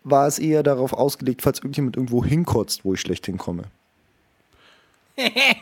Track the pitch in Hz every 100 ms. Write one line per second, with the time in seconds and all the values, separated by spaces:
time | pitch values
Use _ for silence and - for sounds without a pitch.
0 | 131 139 139 - 156 151 143 131 131 -
1 | 139 - 127 123 143 - 139 143 131 120
2 | 123 120 - 156 175 117 98 - 95 92
3 | 98 87 - 90 - 87 98 _ _ _
4 | _ _ _ _ _ _ _ _ _ _
5 | _ - 254 - 269 -